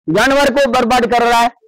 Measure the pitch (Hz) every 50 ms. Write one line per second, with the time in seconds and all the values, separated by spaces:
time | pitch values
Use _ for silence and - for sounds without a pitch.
0 | - - 160 202 233 269 277 285 285 277 226 285 277 254 233 254 247 226 254 254
1 | 247 202 240 240 240 233 240 233 233 240 - _ _